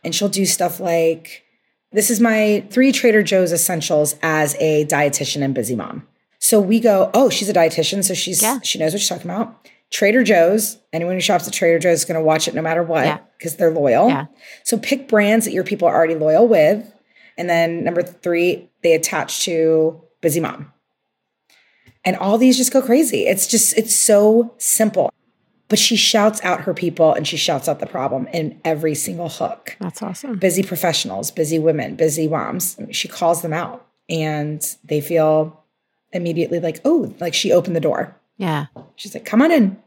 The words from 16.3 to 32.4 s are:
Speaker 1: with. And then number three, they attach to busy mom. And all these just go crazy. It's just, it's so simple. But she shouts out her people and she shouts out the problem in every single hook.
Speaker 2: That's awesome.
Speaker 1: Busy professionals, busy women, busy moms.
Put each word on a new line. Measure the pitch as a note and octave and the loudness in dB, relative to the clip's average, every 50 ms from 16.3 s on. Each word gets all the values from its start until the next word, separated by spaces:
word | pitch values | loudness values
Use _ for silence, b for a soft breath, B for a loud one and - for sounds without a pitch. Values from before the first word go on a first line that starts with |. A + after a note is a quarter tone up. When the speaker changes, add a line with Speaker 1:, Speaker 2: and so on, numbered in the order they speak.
| D#3 F#3+ A#3 | 4 4 4
Speaker 1:
with. | A#3 A3+ E3+ D3+ D#3 G#3 G#3+ A#3 - _ _ b b b b b b b - | 4 4 2 4 4 2 0 -4 -12 _ _ b b b b b b b -10
And | F3 F3 | -4 -2
then | E3+ E3 E3+ E3 E3+ E3+ | 0 2 2 0 -2 -4
number | - E3+ F3 F3 | -4 -2 -2 -2
three, | F3 F3 - _ - F3 E3+ E3+ F3 F3+ E3+ F3+ - _ _ _ | -4 -4 -8 _ -4 -2 0 2 2 0 0 -2 -8 _ _ _
they | - E3+ | 2 2
attach | D#3+ D#3+ D#3+ - G3 D#3+ - - - - - | 2 2 0 -2 -4 -4 -4 -6 -6 -6 -4
to | F#3+ E3+ D#3+ D#3+ D#3+ D#3+ D#3+ D#3+ D#3+ D#3+ D#3+ _ _ _ _ | -4 0 0 2 2 2 2 2 0 -2 -6 _ _ _ _
busy | - E3 D3 E3+ | -4 -2 -2 0
mom. | D#3 - - - C#3+ - _ _ _ _ _ _ _ _ _ _ _ _ _ _ _ b b b b b b b b b b b - | -4 -4 -8 -10 -16 -20 _ _ _ _ _ _ _ _ _ _ _ _ _ _ _ b b b b b b b b b b b -4
And | F#3 F#3 | -4 -4
all | - F#3 G3 G#3 A3 | -2 0 0 2 6
these | B3+ B3+ B3+ B3+ | 6 4 4 4
just | B3 - | 0 2
go | - C4 | 2 0
crazy. | C4 - A#3 C#4+ D#4+ B3 E3+ A#2+ - | 2 4 2 4 4 2 0 -2 0
It's | - - G3 - | 0 0 0 -2
just, | - A#3 A3+ - - - | 0 0 0 0 2 0
it's | A3+ A3+ - - | 0 0 0 0
so | - - - G#3+ G3+ G#3 G#3+ A3 A#3 A#3 A#3 - _ | 0 2 4 4 6 6 6 4 4 2 0 -6 _
simple. | - - - - A3 G#3 G#3 F#3 C#3 - _ _ _ _ _ _ _ _ _ _ _ _ | -4 -4 0 0 0 0 0 0 -2 -2 _ _ _ _ _ _ _ _ _ _ _ _
But | G#3+ G#3 | 0 0
she | - - A#3 | 2 0 2
shouts | G3+ - - - G#3+ G3+ A3 G#3+ - - | 2 0 2 2 4 2 2 0 0 -4
out | F3+ F3+ - | -4 -4 -2
her | - F#3+ | -4 -6
people | E3 - F#3 E3+ E3 - E3 D#3 | -4 -2 -4 -4 0 4 4 4
and | - - D3+ - | 4 2 -2 -6
she | - | -4
shouts | D3 - - D#3 C3+ - - | -4 -2 -2 -2 -2 -2 -4
out | C#3+ - | -4 -4
the | - | -6
problem | - - C3+ C3+ C3+ - C3 B2 - | -8 -6 -6 -4 -4 -4 -4 -6 -6
in | - E3+ D#3 D3+ - - - | -4 -4 -4 -6 -8 -6 -4
every | D#3+ D#3 D3+ D#3+ D#3+ D3 | -4 -4 0 -2 -2 -2
single | C#3+ - - F3+ E3 F3 D#3 | -2 -6 -8 -8 -8 -8 -10
hook. | - - E3+ - - - _ - - _ | -8 -6 -6 -8 -8 -10 _ -20 -14 _
Speaker 2:
That's | G3 F3+ - - | -12 -12 -10 -10
awesome. | G#3+ F#3 F3+ - - C#4 A3+ F#3 | -10 -10 -10 -12 -10 -10 -6 -2
Speaker 1:
Busy | G3 F#3 E3 F#3 | 0 0 0 0
professionals, | F#3+ - F3+ D#3+ - E3+ D#3 - - - F#2 G2 - - | -2 -4 -4 -4 -2 -2 -2 -2 -4 -6 -8 -8 -8 -8
busy | - - D#3+ D3 D#3+ D#3+ | -4 -4 -2 -2 0 2
women, | D#3 E3 D#3 D3 A#2 - - | 2 2 0 0 -4 -8 -2
busy | - D#3+ D#3+ C#3+ E3 D#3 | 0 0 0 0 0 -2
moms. | D3+ D#3 C#3+ | -2 -2 -2